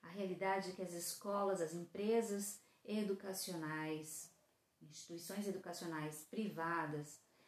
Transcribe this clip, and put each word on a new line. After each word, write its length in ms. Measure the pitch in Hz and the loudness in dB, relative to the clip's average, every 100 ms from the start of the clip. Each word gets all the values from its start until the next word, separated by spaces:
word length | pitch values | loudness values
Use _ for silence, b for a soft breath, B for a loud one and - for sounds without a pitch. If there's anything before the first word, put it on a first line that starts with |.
A 60 | 165 | -8
realidade 640 | 190 190 175 190 190 185 | -2 0 2 4 4 2
é 40 | |
que 80 | 190 | -2
as 100 | 180 | -4
escolas, 680 | 170 - - 202 202 196 185 | -4 -4 -4 0 2 4 4
as 120 | 160 | 2
empresas 880 | 170 175 196 208 233 208 202 202 - B B | 0 -4 0 4 6 6 2 -2 -6 B B
educacionais, 1500 | - 208 202 196 196 190 - 170 156 156 156 156 156 - - - _ _ _ - | -2 2 2 0 -2 -2 -2 -2 0 0 0 -2 -4 -8 -10 -16 _ _ _ -20
instituições 640 | 156 - - 170 - 196 208 | -16 -14 -10 -8 -6 -2 -2
educacionais 800 | 185 175 170 170 160 151 151 - | -2 -4 -4 -2 0 -2 -4 -6
privadas, 960 | 208 208 156 165 170 151 151 147 - b b | -2 0 0 2 2 2 0 -4 -10 b b